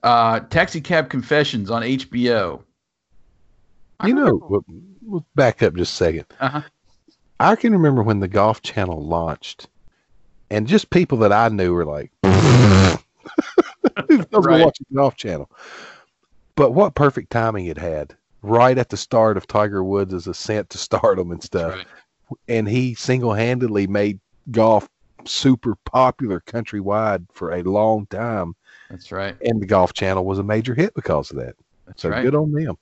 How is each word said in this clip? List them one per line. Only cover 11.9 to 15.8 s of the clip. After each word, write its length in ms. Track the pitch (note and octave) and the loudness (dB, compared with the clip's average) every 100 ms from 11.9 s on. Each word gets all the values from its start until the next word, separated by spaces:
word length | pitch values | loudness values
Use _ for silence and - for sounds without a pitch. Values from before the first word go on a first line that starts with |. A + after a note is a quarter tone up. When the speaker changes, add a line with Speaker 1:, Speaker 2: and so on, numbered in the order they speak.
| D2 - _ | -6 -12 _
Speaker 2:
<laughs> 60 | F#2+ F#2+ D#3 B2 A2+ F#2+ F#2+ E2 _ _ - - - - - - - - - | 2 4 6 6 8 6 4 2 _ _ -10 -6 -2 0 -2 0 -4 -4 2
"Who's 180 | D4 E3+ | 2 4
Speaker 1:
Right. 320 | A3 E3 E3 | 2 4 6
Speaker 2:
watching 220 | D#3+ - - | 4 2 -8
Golf 240 | C3+ C#3 - | 0 0 0
Channel?" 320 | A2+ E2 C#2+ _ - - | -8 -8 -10 _ -20 -20